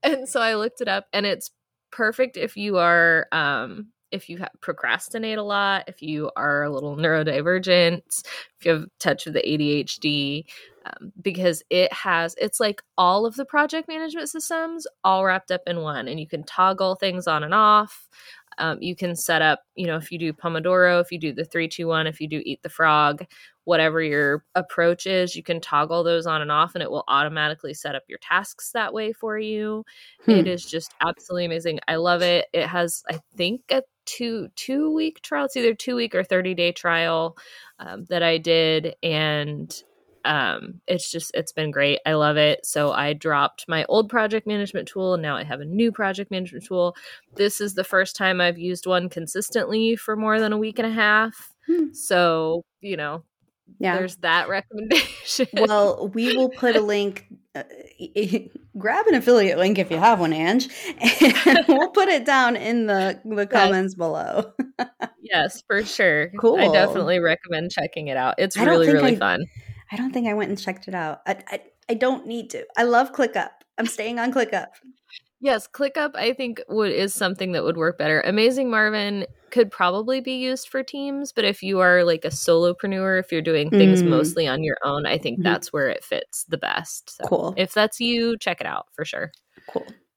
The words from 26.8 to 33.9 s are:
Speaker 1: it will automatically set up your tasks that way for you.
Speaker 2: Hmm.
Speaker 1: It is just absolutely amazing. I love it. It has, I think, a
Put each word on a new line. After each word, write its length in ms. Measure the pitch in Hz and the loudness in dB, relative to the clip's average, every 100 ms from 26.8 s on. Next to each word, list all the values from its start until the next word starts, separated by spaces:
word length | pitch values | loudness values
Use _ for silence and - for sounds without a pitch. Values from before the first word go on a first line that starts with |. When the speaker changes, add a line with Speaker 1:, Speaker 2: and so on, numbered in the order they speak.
Speaker 1:
it 80 | 160 | -6
will 140 | 147 - | -6 0
automatically 680 | 139 147 156 151 156 151 | 0 0 -2 -4 -4 -10
set 220 | 151 147 139 | -10 -8 -8
up 80 | _ | _
your 100 | - | -18
tasks 500 | - 180 202 - - | -2 -2 -2 -14 -10
that 180 | 240 214 | -6 -4
way 200 | 214 214 | -4 -6
for 240 | 226 226 214 | -6 -8 -6
you. 480 | 214 214 214 214 220 - - _ - | -6 -6 -6 -8 -10 -20 -20 _ 4
Speaker 2:
Hmm. 60 | |
Speaker 1:
It 160 | 208 175 | 6 4
is 180 | 175 - | -2 -6
just 260 | 160 - _ | -8 -10 _
absolutely 460 | 165 170 - 180 175 | -4 -4 -8 -6 -4
amazing. 340 | 165 170 160 - | -4 -4 -4 -4
I 80 | 160 | 0
love 240 | 175 175 | 2 2
it. 260 | 175 175 - | 4 2 0
It 140 | 170 165 | -2 -2
has, 340 | 175 170 - - | 0 -2 -4 -8
I 100 | 160 _ - | -10 _ -4
think, 240 | 175 247 - | -4 -4 -2
a 140 | 269 262 | -2 -2